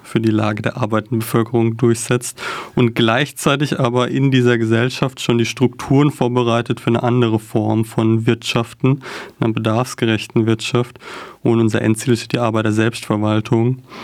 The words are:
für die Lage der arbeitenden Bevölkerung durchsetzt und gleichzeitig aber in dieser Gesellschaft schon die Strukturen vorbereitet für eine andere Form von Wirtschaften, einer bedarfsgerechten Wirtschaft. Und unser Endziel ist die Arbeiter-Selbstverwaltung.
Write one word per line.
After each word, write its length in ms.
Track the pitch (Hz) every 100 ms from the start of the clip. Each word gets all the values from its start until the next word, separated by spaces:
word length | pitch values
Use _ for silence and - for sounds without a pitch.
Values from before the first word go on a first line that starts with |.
für 180 | - 123
die 120 | 113
Lage 280 | 107 107 104
der 160 | 113 127
arbeitenden 440 | 110 110 107 117
Bevölkerung 580 | 110 120 113 123 113 113
durchsetzt 640 | 120 117 - 123 - - - - -
und 200 | - 120
gleichzeitig 840 | 117 113 120 143 - 156 139 147 -
aber 280 | 123 123 123
in 220 | 135 135
dieser 280 | 131 123 120
Gesellschaft 600 | 113 113 127 - 135 -
schon 180 | - 117
die 80 | 117
Strukturen 640 | - 127 - - 135 147
vorbereitet 680 | - 123 123 117 117 117 120
für 120 | -
eine 120 | 117
andere 360 | 123 123 117 110
Form 480 | - 113 107 110 110
von 400 | - 110 113 113
Wirtschaften, 720 | 113 - 120 113 - 131 135 - - - -
einer 140 | 117
bedarfsgerechten 880 | 113 113 110 127 - 113 110 - 120
Wirtschaft. 540 | 113 110 - 120 123 - - - - -
Und 160 | 120 117
unser 200 | 110 113
Endziel 320 | 113 110 -
ist 200 | 117 -
die 60 | 127
Arbeiter-Selbstverwaltung. 1400 | 117 110 110 107 110 117 - 107 107 107 107 117 117 127 - -